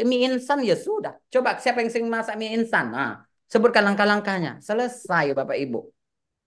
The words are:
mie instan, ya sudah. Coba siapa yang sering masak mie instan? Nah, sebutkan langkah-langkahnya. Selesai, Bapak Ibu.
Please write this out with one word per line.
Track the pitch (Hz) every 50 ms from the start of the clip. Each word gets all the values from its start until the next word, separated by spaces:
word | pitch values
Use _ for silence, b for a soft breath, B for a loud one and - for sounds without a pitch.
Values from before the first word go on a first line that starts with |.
| 226 247
mie | 254 247 247
instan, | 262 262 247 254 - 285 285 254
ya | 202 170
sudah. | - - - 427 427 - 143 - - _ _
Coba | - 254 254 226 196 - -
siapa | 254 240 240 226
yang | 233 226
sering | 233 233 233
masak | 226 226 226 226 208 214
mie | 226 220 226
instan? | 233 226 226 220 180 135 110 113
Nah, | 131 139 117 101 - - _ _ _ _ - -
sebutkan | 226 214 240 - 220 202
langkah-langkahnya. | 202 202 202 208 208 208 208 202 202 196 185 165 135 117 - -
Selesai, | - 214 226 247 233 226 - - - 180 165 151 143 139
Bapak | 135 131 - 135 135
Ibu. | 139 127 117 - - - _ _ _ _ _ _ _ _ _ _ _